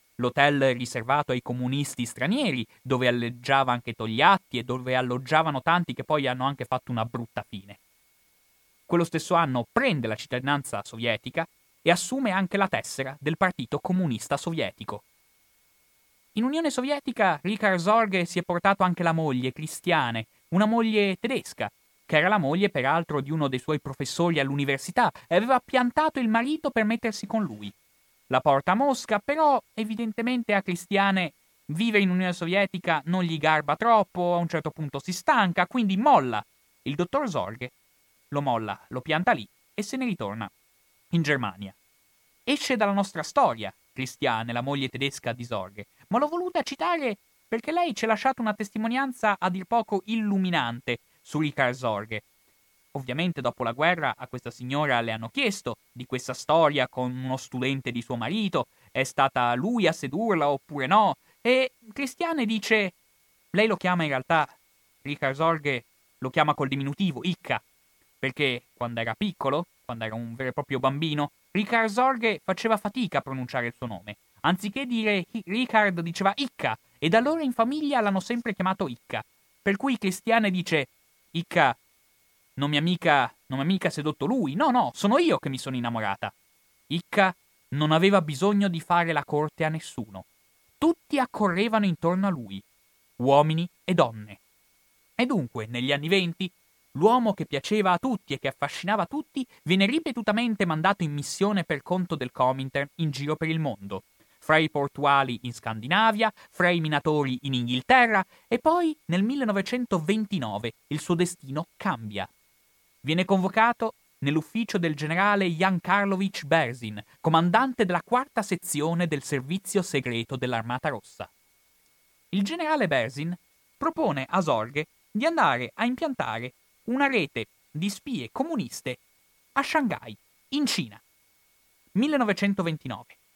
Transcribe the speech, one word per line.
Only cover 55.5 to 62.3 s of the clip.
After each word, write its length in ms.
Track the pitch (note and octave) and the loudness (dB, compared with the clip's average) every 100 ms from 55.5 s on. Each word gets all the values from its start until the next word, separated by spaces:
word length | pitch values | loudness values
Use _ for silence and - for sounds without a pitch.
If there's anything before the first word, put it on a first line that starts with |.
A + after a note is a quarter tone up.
| G3 - A2 _ | -2 -8 -10 _
di 140 | B2 B2+ | -16 -8
questa 280 | B2+ - | -8 -6
storia 540 | B2 - D#3+ D3+ C#3+ B2+ | -6 2 4 6 4 0
con 260 | - B2+ | -2 -4
uno 220 | B2+ C3 C3 | -4 -4 -6
studente 540 | - B2+ B2+ C3+ B2+ | -6 -4 -2 -2 -4
di 120 | A#2+ | -6
suo 140 | - A#2+ | -6 -6
marito, 500 | A#2 G#3 G3+ E3+ - _ _ | -4 -2 0 -2 -4 _ _
è 140 | B2+ | -2
stata 500 | C3 - C3+ B2+ B2 | -2 2 2 2 2
lui 320 | B2 F#3+ A#3+ E3+ | 2 0 2 2
a 60 | |
sedurla 560 | E3 C#3 D3 B2 F3 C#3+ | 0 -4 -2 0 2 2
oppure 380 | C#3 - C#3+ C3 | 0 -4 -6 2
no, 300 | G#3 G3+ C3 _ _ | 4 4 0 _ _
e 320 | A#3 B3+ C4 - A3+ | 0 2 0 -6 -14
Christiane 540 | G#3 C#4 - E4+ | -8 -8 -4 -2